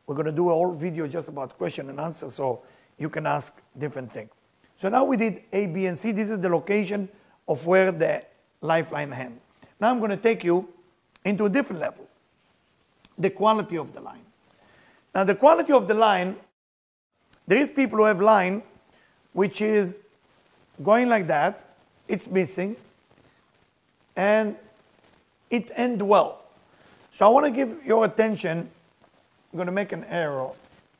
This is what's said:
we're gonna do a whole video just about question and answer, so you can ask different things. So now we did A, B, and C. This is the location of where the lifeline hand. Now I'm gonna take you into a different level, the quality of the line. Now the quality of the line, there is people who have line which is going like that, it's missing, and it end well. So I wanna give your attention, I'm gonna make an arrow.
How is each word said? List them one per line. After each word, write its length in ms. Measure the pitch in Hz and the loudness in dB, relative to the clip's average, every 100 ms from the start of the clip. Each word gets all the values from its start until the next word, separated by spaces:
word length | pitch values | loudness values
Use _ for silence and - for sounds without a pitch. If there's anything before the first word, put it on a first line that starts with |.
| - | -10
we're 80 | 143 | -6
gonna 160 | 156 | -4
do 180 | 151 180 | 0 0
a 40 | |
whole 200 | 165 180 | 2 0
video 340 | 165 175 165 156 | -4 -8 -6 -8
just 200 | 165 151 | -8 -10
about 300 | 143 131 - | -12 -12 -8
question 320 | 180 151 139 | -8 -8 -12
and 100 | 135 | -10
answer, 300 | 160 160 147 | -10 -10 -14
so 340 | 120 135 113 - _ _ _ | -6 -6 -6 -12 _ _ _
you 120 | 151 | -8
can 180 | 160 151 | -6 -4
ask 260 | 143 - - _ - | -4 -6 -18 _ -10
different 340 | 147 135 123 | -10 -8 -12
things. 200 | 117 107 _ _ _ _ _ | -14 -16 _ _ _ _ _
So 120 | 190 | 0
now 140 | 240 | 2
we 140 | 269 247 | 2 0
did 260 | 226 185 - | -2 -4 -6
A, 140 | 196 202 | -4 -4
B, 180 | 165 185 | -4 -4
and 120 | 170 | -4
C. 140 | 220 | -4
This 200 | 208 214 | -4 -4
is 80 | 214 | -2
the 100 | 180 | 0
location 580 | 170 139 208 190 208 190 - _ _ - | -2 0 -2 -2 -4 -8 -12 _ _ -6
of 180 | 147 165 | -4 2
where 260 | 185 190 | 4 4
the 320 | 165 156 147 - _ _ _ | 2 -2 -2 -8 _ _ _
lifeline 500 | 151 165 160 151 143 | -2 -2 -2 -6 -8
hand. 280 | 127 127 120 _ _ - _ | -10 -14 -16 _ _ -20 _
Now 120 | 214 | -2
I'm 80 | 247 | 0
gonna 180 | 214 196 | -2 0
take 260 | 226 220 | 0 0
you 240 | 175 175 - - _ _ _ _ | 0 0 -2 -16 _ _ _ _
into 220 | 185 202 208 | -4 0 2
a 40 | |
different 320 | 214 269 175 | 0 -2 -6
level, 260 | 143 - - _ _ _ _ _ _ _ _ _ - - | -8 -8 -20 _ _ _ _ _ _ _ _ _ -20 -4
the 120 | 185 | -4
quality 480 | 190 208 220 - 165 | 0 0 2 -2 -8
of 160 | 131 | -8
the 80 | - | -14
line. 240 | - - - _ _ _ _ _ _ _ _ | -18 -20 -20 _ _ _ _ _ _ _ _
Now 100 | 185 | -2
the 120 | 196 196 | 0 4
quality 360 | 277 330 320 | 6 6 4
of 160 | 269 190 | 2 4
the 60 | |
line, 420 | 214 233 185 180 208 - _ _ _ _ _ _ _ _ _ - | 2 4 2 -2 -6 -16 _ _ _ _ _ _ _ _ _ 0
there 140 | 208 | 2
is 100 | 285 | 2
people 300 | - 247 214 | 0 0 4
who 60 | 214 | 4
have 140 | 190 | 4
line 440 | 202 214 180 202 - _ _ _ _ _ _ | 6 6 4 -4 -8 _ _ _ _ _ _
which 280 | - 196 - | -2 -2 0
is 380 | 214 214 185 185 _ _ _ _ _ _ _ - | 0 2 0 -6 _ _ _ _ _ _ _ -6
going 260 | 156 226 247 | 2 4 4
like 180 | 233 165 | 2 2
that, 480 | 151 165 - - _ _ _ - | 2 2 -2 -16 _ _ _ -8
it's 200 | 196 - | -8 -2
missing, 480 | 185 175 - 190 233 - _ _ _ _ _ _ _ _ _ _ _ _ - | -2 -2 -4 -8 -8 -16 _ _ _ _ _ _ _ _ _ _ _ _ -2
and 400 | 196 214 214 - - _ _ _ _ _ _ _ _ | 2 2 0 -6 -18 _ _ _ _ _ _ _ _
it 200 | 240 233 - | -4 -4 -4
end 260 | 247 226 | -2 -2
well. 400 | 202 202 - - - _ _ _ _ _ _ | 4 4 4 -4 -20 _ _ _ _ _ _
So 140 | - 202 | 4 6
I 40 | |
wanna 220 | 247 294 | 8 4
give 340 | 233 254 - - | 0 -2 -4 0
your 200 | 226 214 | 2 2
attention, 640 | 220 220 214 175 165 - _ _ _ _ _ _ _ _ | 2 0 0 -4 -4 -6 _ _ _ _ _ _ _ _
I'm 60 | 170 | -8
gonna 140 | 180 | -4
make 200 | 185 202 | -2 -4
an 120 | 175 185 | -8 -6
arrow. 500 | 170 156 139 131 - _ _ _ _ | -4 -4 -4 -8 -10 _ _ _ _